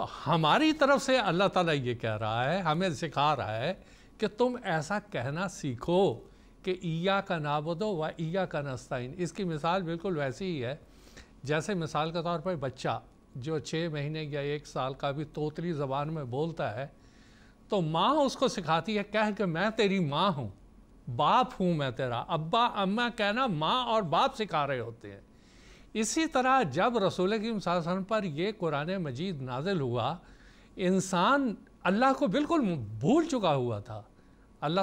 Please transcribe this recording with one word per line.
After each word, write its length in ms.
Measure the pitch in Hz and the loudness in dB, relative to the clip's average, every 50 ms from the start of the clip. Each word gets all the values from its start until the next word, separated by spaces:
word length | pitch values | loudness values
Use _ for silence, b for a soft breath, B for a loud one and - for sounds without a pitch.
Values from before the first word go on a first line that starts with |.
| - - - - - 135 | -2 -4 -8 -6 -2 2
ہماری 460 | 160 165 160 151 160 226 302 311 302 | 2 4 6 6 6 6 6 4 4
طرف 300 | - 285 262 285 262 - | 4 4 6 6 4 4
سے 140 | - 262 254 | 4 2 4
اللہ 300 | 220 196 160 175 202 185 | 4 2 2 4 4 4
تعالیٰ 280 | - 190 180 170 156 | 4 2 2 2 2
یہ 200 | 143 127 120 120 | 2 0 0 -2
کہہ 220 | 120 - 113 107 107 | -2 -2 -2 -2 0
رہا 360 | 113 107 110 117 123 135 165 | 0 0 0 0 0 0 0
ہے، 80 | 196 | 0
ہمیں 280 | 185 160 151 165 190 190 | 0 0 0 2 0 0
سکھا 460 | 156 - - 156 - 143 139 151 151 | -2 -2 -4 -4 0 2 2 2 2
رہا 220 | 131 104 98 107 110 | 2 0 -2 -2 -2
ہے 160 | 120 156 190 - B B B B B B B - | -2 -4 -4 -6 B B B B B B B -4
کہ 100 | 220 208 | -4 -2
تم 300 | - - 247 254 247 233 - | 0 2 0 0 0 -2 -2
ایسا 360 | 196 170 160 147 - 202 208 | -2 -2 0 0 -2 -4 -4
کہنا 480 | 202 - - 147 117 131 143 165 196 190 | -4 -4 -6 -4 -4 -4 -4 -4 -4 -6
سیکھو 720 | - - - 147 123 117 - - 170 180 202 170 113 - B B B B B B B B - | -6 -6 -6 -6 -6 -4 -2 2 4 4 4 4 2 -2 B B B B B B B B -6
کہ 120 | 190 180 180 | -6 -4 -4
ایاک 500 | - 170 160 165 170 190 196 196 190 - | -4 -4 -2 0 0 2 2 0 0 -2
نعبد 500 | 190 165 147 147 143 151 147 160 170 160 | -2 -2 -2 -2 -2 -2 -2 -2 -4 -4
و 220 | 214 220 202 156 156 | -2 -2 -2 -2 -4
ایاک 520 | 165 - - 165 160 165 190 185 170 - | -4 -4 -4 -4 -2 -2 -2 -2 -2 -2
نستعین۔ 580 | 156 143 143 131 117 - - 143 127 123 123 139 - | -4 -4 -4 -6 -8 -8 -6 -6 -6 -6 -6 -6 -6
اس 160 | 180 165 - | -6 -6 -4
کی 100 | - 202 | -4 -4
مثال 400 | 180 160 151 143 165 175 196 190 | -4 -4 -2 -2 0 0 0 -2
بالکل 340 | 160 165 165 - 202 185 147 | -4 -6 -4 -4 -4 -2 -2
ویسی 280 | 143 135 120 - 190 | -2 -2 -4 -4 -6
ہی 200 | 185 175 147 120 | -6 -4 -4 -4
ہے 100 | 117 139 - B B B B B B B B B B B - - | -6 -6 -8 B B B B B B B B B B B -12 -6
جیسے 300 | 127 151 160 151 - 208 | -2 -2 -2 -2 -2 -2
مثال 380 | 180 160 151 - 151 151 165 | -2 -4 -2 -2 -2 -2 -2
کے 100 | 160 175 165 | -2 -2 -2
طور 160 | 170 175 165 | -2 -2 -2
پر 160 | 151 185 185 | -2 -4 -4
بچہ 460 | 160 139 135 123 - - 156 120 117 - - - - _ _ - | -4 -4 -6 -6 -4 -4 -2 -2 -4 -6 -10 -20 -20 _ _ -14
جو 240 | 143 120 151 160 151 | -10 -6 -4 -4 -4
چھ 280 | - - - 160 170 170 | -4 -4 -4 -4 -2 -2
مہینے 320 | 151 147 143 147 156 156 156 | -4 -4 -4 -4 -4 -6 -6
یا 160 | 147 143 147 | -4 -4 -4
ایک 280 | 139 143 147 151 147 - | -2 -2 -4 -4 -6 -6
سال 260 | - 156 131 135 135 | -6 -4 -4 -4 -4
کا 180 | - - 143 | -4 -2 -2
بھی 120 | 139 143 156 | -2 -4 -6
توتلی 500 | 143 - 156 151 151 151 - 165 175 170 | -6 -6 -4 -4 -4 -4 -4 -4 -4 -2
زبان 400 | 143 143 131 131 139 147 156 160 | -2 -2 -2 -2 -2 -2 -2 -4
میں 100 | 160 143 | -6 -6
بولتا 520 | 120 113 135 156 165 160 165 156 117 104 | -4 -2 -2 -2 -2 -2 -4 -4 -4 -4
ہے 120 | 117 135 143 - B B B B B B B B B B B B B - - | -4 -8 -10 -12 B B B B B B B B B B B B B -6 -2
تو 120 | - 202 | 0 0
ماں 280 | 170 156 160 165 185 226 | 0 2 2 2 2 4
اس 260 | 285 311 285 262 - | 4 4 4 2 2
کو 120 | - 277 233 | 0 0 0
سکھاتی 500 | - - 180 147 160 165 - 220 214 208 | 0 -2 -2 0 0 0 0 0 -2 -2
ہے، 60 | 202 | -2
"کہہ 280 | 208 - 214 220 214 202 196 | -2 0 0 0 0 0 0
کہ 80 | 214 | 0
میں 240 | 180 156 160 190 220 | 0 0 0 0 0
تیری 300 | 214 - 220 202 190 196 | 2 2 2 4 4 2
ماں 320 | 175 143 135 151 180 202 | 2 2 2 2 2 2
ہوں، 160 | 170 143 127 101 - - - - - - - - - - - - 123 | 0 0 -4 -8 -10 -12 -20 -20 -20 -20 -20 -20 -20 -16 -12 -6 0
باپ 320 | 117 147 156 196 240 254 254 - - | 2 4 6 6 6 4 2 0 0
ہوں 140 | 190 180 175 | 2 2 2
میں 180 | 151 143 131 | 2 0 -2
تیرا، 320 | 117 - 135 123 120 117 - - | -2 -2 -2 -2 -2 -2 -4 -2
ابا 380 | 180 151 156 160 170 226 240 | -4 -4 -2 0 2 2 2
اماں 440 | 233 - 214 196 185 202 233 240 240 - | 2 2 0 0 0 0 0 0 -2 -2
کہنا 320 | - 208 202 208 247 269 262 | -2 0 0 0 0 0 0
ماں 380 | 185 147 156 165 214 254 247 | 0 0 0 2 0 0 0
اور 160 | 240 226 220 | 0 0 0
باپ 340 | 208 156 143 180 233 269 262 | 2 2 2 4 4 2 0
سکھا 320 | - 214 190 170 156 143 139 | -2 -4 -2 0 0 0 0
رہے 120 | 139 127 | 0 -2
ہوتے 320 | 113 117 113 - - 101 | -4 -6 -10 -12 -14 -16
ہیں۔" 100 | 98 98 - - B B B B B B B B B B B B - | -16 -16 -18 -20 B B B B B B B B B B B B -4
اسی 320 | 214 220 214 - 320 320 | -2 -2 0 0 0 0
طرح 360 | 311 - 262 247 254 262 262 | 0 2 2 4 4 4 4
جب 360 | 247 156 120 156 190 247 240 233 | 4 2 0 0 2 2 2 2
رسول 320 | 196 180 - - 185 190 | 2 2 2 2 0 2
کریم 300 | 214 226 202 233 226 202 | 0 0 -2 -2 -4 -2
صلی 140 | - 175 175 | 0 0 0
اللہ 80 | 180 | 0
علیہ 100 | 156 165 | 0 0
وسلم 120 | 185 190 185 | -2 -2 -2
پر 200 | - 226 214 202 | -2 -2 -2 -2
یہ 280 | 185 143 143 175 214 214 - | -2 -2 -2 -2 -2 -2 -2
قرآن 380 | 180 160 147 139 147 165 190 | -2 -2 0 0 -2 -2 -2
مجید 460 | 196 175 147 123 123 170 196 185 139 | -4 -4 -4 -4 -4 -6 -6 -6 -6
نازل 400 | 131 127 123 127 143 190 202 170 | -6 -6 -4 -4 -2 -2 0 0
ہوا، 340 | 139 123 120 120 113 131 160 175 B B B B B B B B B B B | 0 0 0 0 0 0 -2 -4 B B B B B B B B B B B
انسان 800 | - 190 180 190 190 180 185 - 170 180 220 269 285 277 247 185 - - - - - - | -2 0 2 2 2 2 0 2 2 4 4 4 4 2 0 -2 -6 -10 -18 -14 -4 0
اللہ 300 | 180 185 214 254 269 269 269 | 2 2 4 4 4 4 4
کو 100 | 285 233 | 2 2
بالکل 480 | 180 269 294 294 330 330 262 196 170 147 113 101 110 110 | 2 2 2 2 2 2 2 2 0 -2 -4 -6 -6 -2
بھول 260 | 131 160 247 339 330 | 2 4 4 4 4
چکا 300 | 330 277 254 202 170 147 | 2 0 0 2 2 2
ہوا 240 | 135 123 120 113 104 | 2 2 0 -2 -4
تھا۔ 220 | 101 - 107 104 101 - b b b b b b b b b - | -6 -10 -12 -14 -14 -16 b b b b b b b b b -6
اللہ 200 | - 147 165 190 | -4 0 0 0